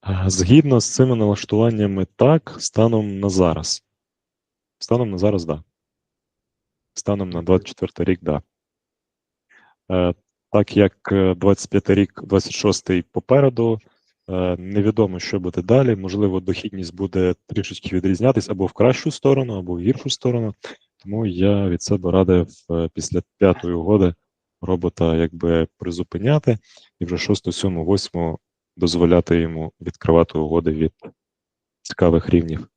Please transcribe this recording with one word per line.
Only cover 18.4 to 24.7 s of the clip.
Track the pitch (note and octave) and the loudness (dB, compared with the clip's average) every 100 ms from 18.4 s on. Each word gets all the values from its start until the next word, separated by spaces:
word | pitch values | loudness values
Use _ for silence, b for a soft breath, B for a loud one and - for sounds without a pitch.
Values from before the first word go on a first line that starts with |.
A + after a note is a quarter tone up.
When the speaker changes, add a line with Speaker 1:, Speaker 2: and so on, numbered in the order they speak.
| - | -2
Speaker 1:
або | G2 F#2 | -4 -4
в | |
кращу | - A2+ B2+ E3 | 2 2 2 -4
сторону, | - C3+ C3+ B2+ G2+ | -2 2 2 0 -6
або | F2+ | -6
в | F2 | -4
гіршу | F#2 C3+ C3+ | -2 -2 -4
сторону. | - B2+ A#2+ A2 - B B B _ | -4 -2 -2 -4 -8 B B B _
Тому | G2 G#2 A2 | -10 -4 -4
я | F2 F#2+ G2+ G2 | 0 2 2 0
від | F2 | -2
себе | - G2+ F2+ | -2 -2 2
радив, | F#2 F2+ F2+ E2+ - _ | 2 4 2 2 -8 _
е, | E2+ E2 | -4 -4
після | - - F2+ - _ | -6 -6 -6 -6 _
п'ятої | G2 F2+ F2 | 2 2 -2
угоди | F2 E2 G#2 F2+ E2+ _ _ _ _ | -4 2 4 2 0 _ _ _ _
робота | F2 | -4